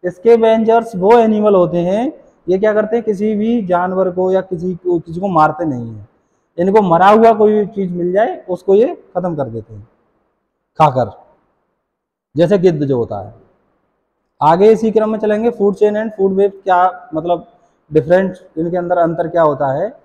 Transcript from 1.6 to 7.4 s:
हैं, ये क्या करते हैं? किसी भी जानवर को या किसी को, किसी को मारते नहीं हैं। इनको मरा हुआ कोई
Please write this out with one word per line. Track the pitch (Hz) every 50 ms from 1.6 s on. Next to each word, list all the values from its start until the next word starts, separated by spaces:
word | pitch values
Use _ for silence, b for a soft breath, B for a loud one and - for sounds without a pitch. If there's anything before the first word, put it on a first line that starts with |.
| 180 165 160 175
हैं, | 170 175 190 214 240 285 302 - - _ _ _ _ -
ये | 180 190
क्या | 202 214 208
करते | 214 214 208 226
हैं? | 240 226
किसी | 226 208 180 208 214 220
भी | 202 208 226 240 240 208
जानवर | 175 180 175 180 185 185 185 190 185
को | 175 185 185 185 190
या | 190
किसी | 185 185 185 165 170 185 185
को, | 170 _ 180 175 165
किसी | - - 160 175
को | 190 202
मारते | 180 160 151 151 147 - 175
नहीं | 160 135 123 117 113 110
हैं। | 107 101 _ _ _ _ _ _ _ _ _ _ -
इनको | 175 190 196 220 208
मरा | 180 165 170 180 196
हुआ | 214 220 226 226 226
कोई | 208